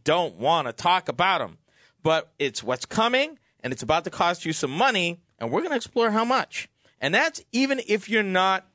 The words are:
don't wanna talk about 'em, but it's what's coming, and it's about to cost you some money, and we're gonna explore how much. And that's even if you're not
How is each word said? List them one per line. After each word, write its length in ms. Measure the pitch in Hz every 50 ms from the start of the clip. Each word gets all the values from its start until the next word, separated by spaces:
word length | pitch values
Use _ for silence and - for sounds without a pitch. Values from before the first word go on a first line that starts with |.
| -
don't 320 | 151 156 180 170 135 87
wanna 360 | 87 117 147 170 165 139 120
talk 360 | 110 - - 175 185 185 - -
about 320 | 120 123 175 190 185 160
'em, 160 | 120 90 80 - _ _ _ _ _ _ _ _
but 280 | - 156 160 160 - - _ -
it's 240 | 143 135 - -
what's 220 | 104 113 127 - -
coming, 540 | - - 220 220 240 247 262 285 311 302 - _ _ _ _ -
and 80 | -
it's 100 | 127 -
about 220 | - 110 156 170 165
to 60 | 170
cost 340 | - - 180 170 175 - -
you 80 | 160
some 180 | 156 - - 127
money, 480 | 135 170 247 269 226 190 175 170 170 - _ _ _ -
and 100 | 117 117
we're 120 | 123 190
gonna 140 | 339 339 294
explore 340 | 233 - - - 240 233 220
how 120 | 208 220 233
much. 420 | 240 262 247 - - - - - - _ _ _ _ _ -
And 140 | 123 143 180
that's 280 | 233 302 320 - - - _
even 300 | - 247 269 269 277 262 - -
if 200 | 208 202 - -
you're 140 | 226 220
not 440 | 208 196 185 185 185 190 190 185 - _ _